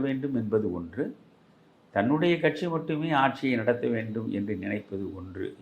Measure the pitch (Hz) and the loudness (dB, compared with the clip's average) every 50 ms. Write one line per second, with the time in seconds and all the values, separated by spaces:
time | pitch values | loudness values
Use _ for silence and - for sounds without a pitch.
0 | 131 139 135 131 139 139 135 120 113 104 110 107 107 92 87 87 85 82 - 120 | 0 0 0 0 -2 -2 0 0 0 2 2 2 2 0 -2 -4 -6 -6 -4 -4
1 | 156 - - - - - _ _ _ _ _ _ _ _ _ _ _ _ - 101 | -4 -4 -6 -12 -18 -20 _ _ _ _ _ _ _ _ _ _ _ _ 0 2
2 | 101 123 147 156 175 175 170 160 156 156 151 - 175 175 165 160 165 165 156 151 | 4 4 4 4 4 4 4 4 4 2 2 2 -2 -2 -2 -2 -2 -2 -2 -2
3 | 147 135 151 139 135 135 120 - - 131 127 113 110 110 120 123 127 123 117 110 | 0 2 4 4 4 4 2 2 0 0 2 2 4 2 2 2 2 0 0 0
4 | 113 113 107 113 110 110 95 101 101 104 107 92 92 101 104 104 - - 101 95 | -2 -2 -4 -4 -2 -2 -2 -2 -2 -2 -2 -4 -4 -4 -4 -6 -6 -6 -6 -6
5 | 98 90 95 92 90 92 90 92 95 101 - - | -6 -6 -8 -10 -12 -10 -8 -8 -8 -8 -8 -8